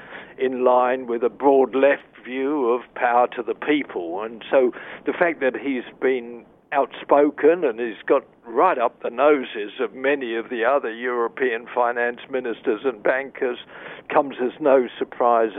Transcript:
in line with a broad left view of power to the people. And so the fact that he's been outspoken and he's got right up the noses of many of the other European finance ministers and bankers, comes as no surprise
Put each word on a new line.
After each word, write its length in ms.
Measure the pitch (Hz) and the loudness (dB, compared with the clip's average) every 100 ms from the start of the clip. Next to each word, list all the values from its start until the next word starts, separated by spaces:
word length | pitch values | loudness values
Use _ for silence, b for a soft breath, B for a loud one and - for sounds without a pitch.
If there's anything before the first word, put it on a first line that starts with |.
| B B B - | B B B -6
in 240 | 131 127 | -4 0
line 420 | 127 127 123 131 127 | 2 2 2 -2 -4
with 180 | 117 | -2
a 60 | 117 | -2
broad 460 | 107 135 135 127 127 | 0 4 4 4 4
left 260 | 135 135 - - - | 2 2 -4 -20 -12
view 440 | 127 135 151 120 | -6 -4 0 0
of 120 | 123 117 - | 0 -4 -4
power 320 | 123 120 120 - | 0 2 2 0
to 80 | |
the 100 | 117 | -8
people. 680 | 107 - 147 127 101 85 90 | -6 -2 -2 -2 -8 -6 -8
And 200 | 110 113 - | -8 -12 0
so 240 | 139 127 B B B - | 2 2 B B B -8
the 80 | |
fact 280 | - 175 147 | 0 0 0
that 140 | 131 127 | -2 -2
he's 280 | 135 131 - - | -4 -6 -8 -4
been 440 | 127 131 120 120 104 _ _ | -2 -2 -4 -16 -20 _ _
outspoken 920 | 147 123 - - 143 147 - 147 175 | -2 -2 -4 2 4 4 4 4 4
and 160 | 156 113 | 0 -2
he's 220 | 120 98 - | -6 -6 0
got 180 | 143 - _ - | 0 0 _ -6
right 320 | 113 180 139 | 0 2 2
up 240 | 117 - | -2 -4
the 60 | 123 | -8
noses 640 | 120 143 151 120 117 101 - | 2 4 4 0 -8 -10 -6
of 140 | 117 | -6
many 420 | 117 131 143 123 113 | -4 -2 -2 -2 -6
of 140 | 107 | -6
the 140 | 120 113 | -2 0
other 260 | 139 120 | 0 -2
European 720 | 113 123 123 117 - 127 113 113 | -6 -4 -2 -2 -2 -2 -2 -4
finance 460 | - 120 123 120 120 - | 0 0 0 -2 -4 -6
ministers 520 | 131 127 110 - 104 | -6 -6 -4 -4 -2
and 180 | 135 107 | -2 -2
bankers, 560 | 127 131 135 - 127 120 - B B B - | -2 -2 -4 -6 -6 -6 -12 B B B -2
comes 260 | 151 143 117 | 0 0 -2
as 100 | 123 - | -4 0
no 280 | 151 135 117 - | 4 4 4 -4
surprise 540 | 131 - 123 117 110 | -8 0 4 4 2